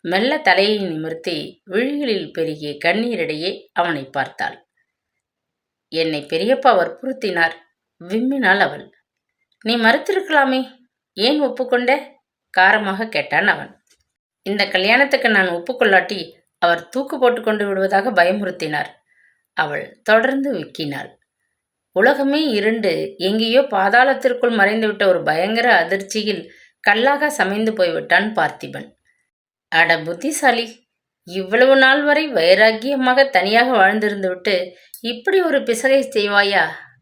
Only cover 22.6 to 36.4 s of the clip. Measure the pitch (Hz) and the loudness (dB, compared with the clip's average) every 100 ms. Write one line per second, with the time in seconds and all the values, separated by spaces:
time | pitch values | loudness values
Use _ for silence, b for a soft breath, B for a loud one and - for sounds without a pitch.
22.6 | 214 226 208 160 156 - 190 220 226 247 | 0 0 -2 -2 -6 -4 -2 0 2 2
23.6 | 269 202 196 240 269 262 262 247 240 226 | 2 0 2 4 4 2 -2 0 -2 2
24.6 | 196 220 220 202 196 180 - 160 190 226 | 2 2 -2 0 2 2 0 0 0 0
25.6 | 240 190 165 196 196 220 214 185 - B | 2 2 2 -4 -4 -4 -4 -6 -10 B
26.6 | B _ - 208 262 285 302 294 190 208 | B _ 0 2 2 2 -2 -2 -2 0
27.6 | 220 214 180 165 - 175 214 214 151 - | -2 0 -2 -2 0 0 0 -2 -4 -4
28.6 | 135 143 - _ _ _ _ _ _ _ | -14 -14 -16 _ _ _ _ _ _ _
29.6 | _ 165 165 165 156 175 269 302 269 233 | _ 2 4 2 -2 -6 -6 0 2 2
30.6 | 226 - _ _ _ _ - 185 185 233 | -4 -14 _ _ _ _ -10 -8 -2 2
31.6 | 262 269 262 285 294 294 311 214 165 190 | 6 6 6 4 2 0 0 0 4 6
32.6 | 220 220 247 277 254 254 269 185 190 220 | 4 2 -4 0 2 2 2 2 2 2
33.6 | 254 233 190 214 208 202 185 180 214 180 | 2 4 4 2 -2 -2 -6 -4 -2 -2
34.6 | 180 B B B 233 226 - 381 339 285 | -4 B B B -10 -6 0 0 2 0
35.6 | - 226 269 269 262 220 202 202 | -2 -2 2 2 2 -2 2 2